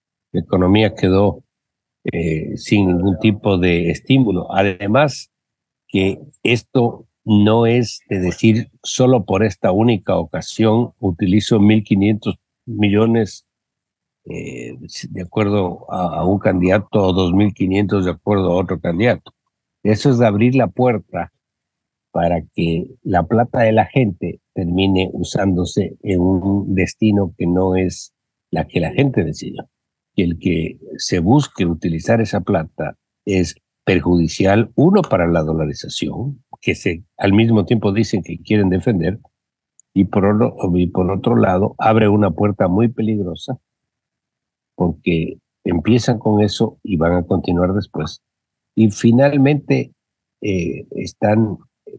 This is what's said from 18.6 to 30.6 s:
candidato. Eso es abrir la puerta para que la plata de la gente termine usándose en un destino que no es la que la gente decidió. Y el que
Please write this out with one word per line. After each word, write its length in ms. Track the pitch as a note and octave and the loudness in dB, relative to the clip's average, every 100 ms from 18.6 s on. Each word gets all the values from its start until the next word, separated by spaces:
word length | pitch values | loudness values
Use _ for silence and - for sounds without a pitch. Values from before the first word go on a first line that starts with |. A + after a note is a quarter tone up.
| F2+ F2 | -2 -4
candidato. 540 | F2 E2+ A#2 F2+ - - _ _ _ _ | -4 0 0 0 -4 -20 _ _ _ _
Eso 280 | G2+ G#2+ C#3+ | 0 2 2
es 100 | A#2+ | 4
abrir 340 | A#2 G#2 B2 C3 | 2 4 2 2
la 120 | G#2 | 0
puerta 640 | - B2+ G#2+ - F2+ E2+ _ _ _ _ _ _ _ _ | 0 0 0 -4 -10 -10 _ _ _ _ _ _ _ _
para 300 | - E2+ E2+ D#2+ | -2 0 -2 -4
que 340 | - E2 E2 F2 - | -4 -2 -2 -6 -10
la 200 | - F2+ | -4 -2
plata 380 | E2 A2+ A#2+ - | 0 0 0 0
de 100 | A2+ | 2
la 140 | A2 F#2+ | 2 0
gente 560 | C#3 A2+ F2+ F2 - _ | 0 -2 -2 -8 -10 _
termine 560 | - F2 F2+ G2 F#2 F#2 | -8 -2 0 2 2 -2
usándose 840 | - - - G2 F2 F2+ - F#2+ - | -4 -6 -2 0 0 0 -2 -4 -4
en 180 | G#2 F#2 | -4 0
un 560 | F#2 F#2+ G2 G2+ F#2+ F#2+ | 2 2 0 -2 0 -2
destino 580 | F2+ - G#2+ G2+ F#2 - | -2 0 0 2 0 -4
que 100 | F2 | -2
no 280 | F2+ F#2+ F#2 | 0 2 0
es 380 | F#2 - - _ _ _ _ | -2 -4 -14 _ _ _ _
la 140 | - D#2+ | -6 -4
que 140 | F2+ | -4
la 120 | E2 | -4
gente 320 | D#2+ C#3 B2+ | -2 -2 0
decidió. 460 | D#2+ D2 - - - _ _ _ _ | -4 -6 -10 -12 -16 _ _ _ _
Y 100 | - | -2
el 160 | F2 E2 | -2 -2
que 380 | F#2+ E2 | -4 -4